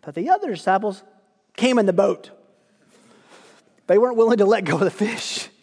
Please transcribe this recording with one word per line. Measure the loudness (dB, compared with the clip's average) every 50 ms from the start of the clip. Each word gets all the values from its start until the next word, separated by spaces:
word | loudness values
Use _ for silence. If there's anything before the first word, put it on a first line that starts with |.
| _
But | -12 -10
the | -8 -2 0
other | 0 0 0 -6
disciples | -8 -6 -2 -2 -2 0 0 -4 -8 -8 -16 _ _ _ _ _ _ _ _ _ _
came | -2 0 2 2 2
in | 2
the | 2 2
boat. | 2 2 0 0 -4 -8 -20 -20 _ _ _ _ _ _ _ _ _ _ _ _ _ _ _ _ _ _ _ -20 -20 -20 -20 _ _ _ _ _ _ _
They | 0 2
weren't | 2 2 2 2
willing | 2 2 2 4 2
to | 4
let | 2 2 2 0
go | -2 -2
of | 0
the | 0 -2
fish | -2 -2 -4 -4 -4 -8 -10 -10 -10 -10 -12 -14 _ _